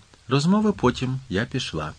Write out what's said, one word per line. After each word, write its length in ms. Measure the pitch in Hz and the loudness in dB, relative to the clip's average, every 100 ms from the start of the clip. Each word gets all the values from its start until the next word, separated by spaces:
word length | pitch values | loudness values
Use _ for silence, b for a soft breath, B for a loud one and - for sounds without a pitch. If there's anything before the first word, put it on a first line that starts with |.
| - _ - | -10 _ -2
Розмови 440 | 135 151 208 214 | 0 4 4 2
потім, 480 | 196 - - 127 131 - | 2 2 2 -2 -4 -4
я 160 | 90 | -4
пішла. 480 | 123 131 - 80 76 | -2 -4 -6 -6 -8